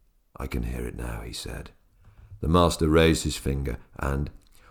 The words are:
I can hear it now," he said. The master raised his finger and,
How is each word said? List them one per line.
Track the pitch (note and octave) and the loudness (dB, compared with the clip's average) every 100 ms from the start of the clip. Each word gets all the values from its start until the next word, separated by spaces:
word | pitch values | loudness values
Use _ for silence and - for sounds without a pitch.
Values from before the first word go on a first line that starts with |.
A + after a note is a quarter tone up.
| _ _ _ - | _ _ _ -14
I | C2+ | -8
can | B1+ | -6
hear | A#1+ A#1+ A#1+ | -6 -6 -8
it | - | -8
now," | A#1+ A1 | -10 -10
he | A1+ | -12
said. | A1+ - - - _ _ _ _ _ - - | -12 -12 -12 -14 _ _ _ _ _ -20 -6
The | D2+ | 2
master | F2 E2+ - D#2+ | 6 6 4 4
raised | D#2+ E2 D#2 | 6 6 4
his | D2+ - | 0 -4
finger | C#2 C#2 C2+ - - - | -4 -4 -4 -8 -12 -8
and, | C#2 C#2 C#2+ - _ _ _ | -4 -4 -4 -10 _ _ _